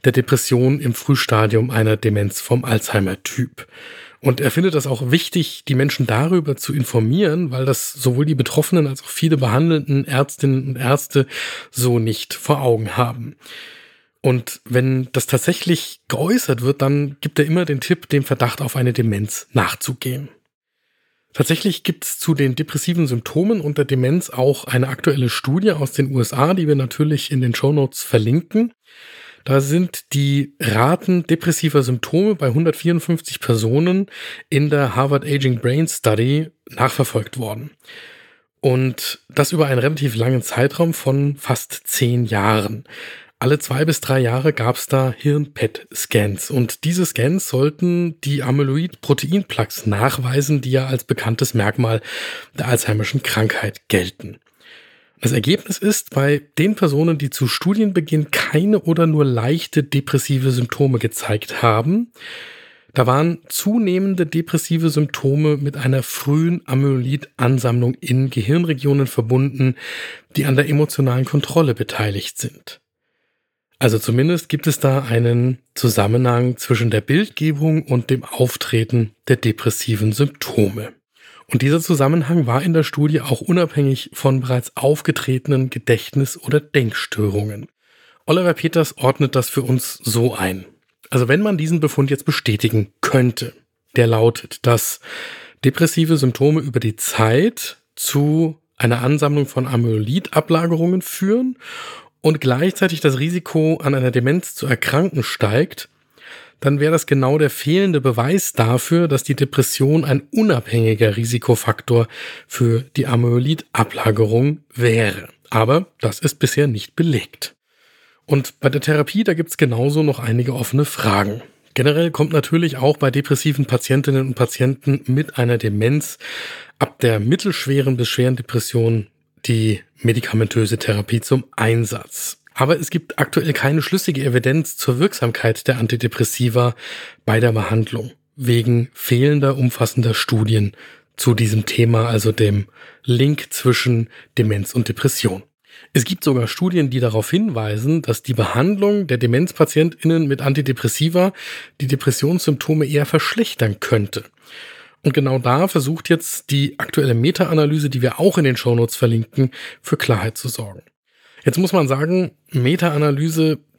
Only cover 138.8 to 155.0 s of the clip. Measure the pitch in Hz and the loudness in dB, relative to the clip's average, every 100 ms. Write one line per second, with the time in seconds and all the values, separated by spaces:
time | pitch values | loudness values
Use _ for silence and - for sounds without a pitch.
138.8 | 123 - - 120 143 147 139 135 123 - | 0 -6 0 2 4 4 2 2 0 0
139.8 | 113 - 113 110 - 113 107 110 101 - | -2 0 0 0 0 0 2 2 0 -4
140.8 | - - _ - - 113 110 110 101 - | -20 -20 _ -4 0 2 2 0 0 2
141.8 | 117 117 117 110 110 - 107 101 101 - | 4 4 2 0 0 2 2 2 -2 -10
142.8 | - - - 120 139 147 - - 131 120 | -20 -10 0 2 2 0 -6 -2 0 2
143.8 | 127 117 113 - - - 110 101 95 127 | 2 0 0 -8 -8 -2 0 0 -2 -2
144.8 | 113 - 135 - 110 95 - _ _ - | -2 0 -2 0 -2 -4 -12 _ _ -20
145.8 | - 139 117 185 156 127 113 - 180 180 | -4 -2 -2 -2 0 0 0 -2 0 0
146.8 | 139 123 120 110 - 180 220 120 107 104 | 0 0 0 0 0 0 0 -2 -2 -2
147.8 | 131 165 - 113 - 117 98 120 170 202 | 0 0 0 -4 -2 0 0 2 2 2
148.8 | 202 208 165 123 120 127 180 - 156 151 | 2 2 0 0 2 2 0 2 2 2
149.8 | 165 - 160 165 147 139 139 139 135 123 | 0 2 0 2 0 0 0 0 0 -2
150.8 | 117 - 160 175 190 - - - - - | -2 0 0 2 0 -2 -14 -16 -14 -6
151.8 | 131 135 - - 139 175 - 135 - 156 | -2 -2 0 0 0 0 0 -2 0 0
152.8 | 139 147 143 160 - 226 226 - 110 101 | 2 0 0 0 0 -2 -2 0 -2 -2
153.8 | - 113 101 - - _ - - - - | 0 0 0 -6 -14 _ -20 -20 -20 -20
154.8 | - _ | -20 _